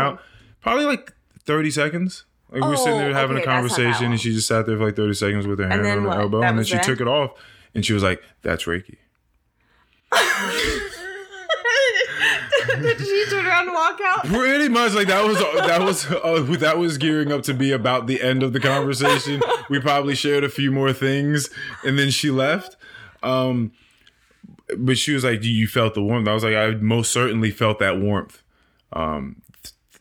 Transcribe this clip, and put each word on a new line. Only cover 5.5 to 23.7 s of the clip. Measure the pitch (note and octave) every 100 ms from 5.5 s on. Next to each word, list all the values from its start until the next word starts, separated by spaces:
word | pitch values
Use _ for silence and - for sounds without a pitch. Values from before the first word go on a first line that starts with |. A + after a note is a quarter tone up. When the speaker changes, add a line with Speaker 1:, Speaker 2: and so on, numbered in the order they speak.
| G2+
Speaker 1:
her | F#2+
Speaker 2:
And |
Speaker 1:
hand | F#2+ G#2
Speaker 2:
then | G2+
Speaker 1:
on |
her | G2+
Speaker 2:
what? | F#2+
Speaker 1:
elbow, | G#2 G#2+
Speaker 2:
That | A#2
Speaker 1:
and | A2+
then |
Speaker 2:
was | A2
Speaker 1:
she | A#2
Speaker 2:
it? |
Speaker 1:
took | - B2
it | A#2+
off, | C#3+ C3+ - - - - -
and | G2
she |
was | G#2+
like, | F#2+ F#2 - _
"That's | - E2+ -
Reiki." | F2 - - _ _ _ _ _ _ _ _ _ _ _
Speaker 2:
<laughs> | - - - - - A4 G4+ G4 F4 F#4 G4 F#4+ G4 F4+ E4 A#4 A#4+ C5+ G#4 - - - - - C#5+ - -
Did | A#4 A4+
she | G4+ G4 G#4
turn | G4+ F4+
around | F4 F4+
and |
walk | F4 E4 F#4+
out? | G4 F#4 -
Speaker 1:
Pretty | G#3 B3+ C#4 D4
much, | A#3 A#3
like, | G3+ G3
that | F#3+ G#3+
was, | G3+
that | F#3 D#3+ F#3 E3+
was, | F#3+ F#3+ C#3+
uh, | E3+ E3 E3 C3+ D#3+
that | D3+ D#3+
was | F3 D3
gearing | D#3 D#3 C#3+
up | C#3+
to | C#3
be | C3 C3+
about | C3+ A#2 B2+ A#2+
the | C3
end | B2+ C3
of | C3
the | B2+
conversation. | C#3 C#3 C#3 C3 C#3 B4+ - C#3+ A#4 A#4 -
We | C#3
probably | C3 C#3+ C#3+ C3+
shared | D3 C#3+
a | C#3
few | C3+ C#3
more | C3+ C3+
things, | C3 C3+ C3+ C#3+ D3 C3+ - - -
and | C3+ C#3
then | C#3
she | B2+ D3+
left. | C3 C3+ F3+ - - - - - -
Um, | - C3 C3 B2 A2+